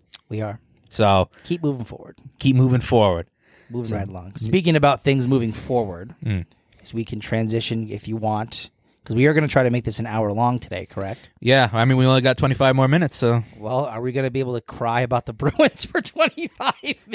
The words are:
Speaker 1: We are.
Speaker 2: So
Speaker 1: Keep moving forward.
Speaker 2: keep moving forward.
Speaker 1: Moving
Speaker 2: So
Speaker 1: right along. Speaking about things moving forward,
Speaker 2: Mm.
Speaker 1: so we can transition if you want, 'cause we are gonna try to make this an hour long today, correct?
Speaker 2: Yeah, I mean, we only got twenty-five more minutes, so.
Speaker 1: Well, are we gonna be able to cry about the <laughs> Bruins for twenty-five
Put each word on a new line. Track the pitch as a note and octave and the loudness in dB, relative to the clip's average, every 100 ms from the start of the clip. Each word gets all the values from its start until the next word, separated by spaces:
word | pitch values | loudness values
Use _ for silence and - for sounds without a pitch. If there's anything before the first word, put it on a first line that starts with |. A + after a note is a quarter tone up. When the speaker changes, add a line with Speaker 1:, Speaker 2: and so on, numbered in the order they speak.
| _ - - | _ -20 -10
Speaker 1:
We | G#2+ | -8
are. | G#2+ G#2+ _ _ _ | -6 -8 _ _ _
Speaker 2:
So | - G#2 G2 - _ | 2 4 4 2 _
Speaker 1:
Keep | - F3 | -8 -4
moving | D3+ C3 | -2 -4
forward. | A2 C#3 - - - - | -8 -14 -18 -20 -20 -2
Speaker 2:
keep | C3+ B2+ | 2 4
moving | C3 B2+ | 4 2
forward. | - B2 G2+ E2+ E2+ _ _ _ - | 2 4 4 2 -6 _ _ _ -12
Speaker 1:
Moving | A#2+ A2+ | -8 -6
Speaker 2:
So | G2+ | -6
Speaker 1:
right | G2 | -6
along. | F#2 F2+ - | -10 -14 -8
Speaking | A2 F#3 E3+ | -2 0 4
about | D#3 C#3+ C3+ | 4 4 2
things | C#3+ C3+ B2 | 2 2 2
moving | C3 A2+ | 0 0
forward, | G2 - B2 G#2 E2+ G#2+ - | -6 -2 -2 -2 -8 -14 -8
Speaker 2:
Mm. | B2 F#2+ E2+ _ _ _ | -4 -4 -6 _ _ _
Speaker 1:
so | - | -12
we | A2+ | -8
can | A2 A2 | -8 -8
transition | - A2+ A2 A#2 - A2+ G#2+ | -4 -2 0 -2 -2 -6 -6
if | G#2 - | -10 -8
you | A2 | -6
want, | A2 G#2+ A#2 - - _ _ _ | -4 -4 -4 -8 -10 _ _ _
'cause | - | -4
we | A#2 C#3 | 2 4
are | |
gonna | D#3 D3 | 2 2
try | C#3 | 2
to | B2 | 2
make | A#2+ | 0
this | A2+ G#2+ | -2 -4
an | A2+ | -4
hour | A2 G#2+ | -2 -2
long | G#2 A#2+ B2 | 0 0 -2
today, | - F#2 F#2 | -6 -12 -10
correct? | - G2 G#2+ - - | -10 -10 -10 -16 -4
Speaker 2:
Yeah, | A#2+ C3+ A#2 | 2 4 4
I | A2+ | 2
mean, | A#2 C3 | 2 4
we | B2+ | 4
only | C3 | 4
got | B2+ B2+ | 2 2
twenty-five | C#3 C3 C3+ | 0 2 4
more | C3 C3 | 4 4
minutes, | D#3+ D3+ - | 2 0 0
so. | A#2+ A#2 A2 - | 0 0 -2 -10
Speaker 1:
Well, | G#2+ B2+ | -6 -4
are | C#3 A2 | -4 -6
we | B2+ | -6
gonna | B2+ C3+ | -4 -2
be | B2+ | -2
able | B2+ | -4
to | A#2+ | -6
cry | - - A#2 A#2+ | -8 -6 -2 0
about | B2 B2 - | 0 -2 -4
the | |
<laughs> | |
Bruins | A2 D3 - D4 - | -4 0 4 2 2
for | - F4+ | -4 -6
twenty-five | - E4+ D#4 - E4+ - C4 - C#4 - - | -4 -2 -2 -2 -12 -6 -6 -4 -6 -8 -10